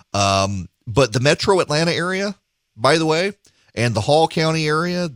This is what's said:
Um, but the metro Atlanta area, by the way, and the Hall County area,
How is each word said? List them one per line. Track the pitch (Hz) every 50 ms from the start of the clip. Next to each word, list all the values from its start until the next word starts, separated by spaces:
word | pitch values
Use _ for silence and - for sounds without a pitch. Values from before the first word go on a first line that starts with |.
| _ _ -
Um, | 101 101 98 98 98 98 98 101 95 87 - _ _ _
but | - 104 117 135 120 104
the | 127
metro | 120 143 160 165 - - 196 180
Atlanta | 160 - 147 151 165 170 165
area, | 147 170 180 185 190 202 208 196 _ _ _ _ _ _ _ _
by | - 110 131 156 165
the | 160
way, | 156 156 160 180 202 202 _ _ _ _ _ _ _ -
and | - 113 120 113
the | 107 101
Hall | - 143 156 165 160
County | - 170 160 160 160 160 156
area, | 151 151 156 170 175 175 180 180 165 131